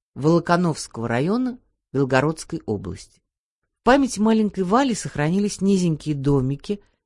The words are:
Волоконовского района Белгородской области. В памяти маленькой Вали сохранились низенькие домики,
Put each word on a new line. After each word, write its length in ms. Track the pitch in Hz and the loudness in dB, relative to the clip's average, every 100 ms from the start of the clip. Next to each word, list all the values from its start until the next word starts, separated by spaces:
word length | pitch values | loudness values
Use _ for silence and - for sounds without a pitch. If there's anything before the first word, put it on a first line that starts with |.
| _ - | _ -2
Волоконовского 920 | 147 170 165 175 175 143 - - 113 | 2 2 2 2 2 -2 -8 -8 -2
района 520 | 117 156 233 254 247 _ _ _ | 0 0 -2 -4 -6 _ _ _
Белгородской 720 | 131 135 131 147 160 - 165 - | -2 2 2 0 -4 -10 -10 -6
области. 560 | 104 95 87 - _ _ _ _ _ _ _ | -6 -8 -12 -16 _ _ _ _ _ _ _
В 20 | |
памяти 360 | 233 277 262 - | 2 4 2 0
маленькой 440 | 220 220 214 - | 2 2 0 -2
Вали 300 | 180 226 277 | 0 2 2
сохранились 680 | 208 147 - 151 196 208 - | -2 -6 -2 -2 0 -2 -2
низенькие 540 | 190 196 180 151 156 143 | 0 2 2 -2 -4 -2
домики, 680 | 135 143 131 139 - 202 _ _ | 2 2 0 -4 -6 -8 _ _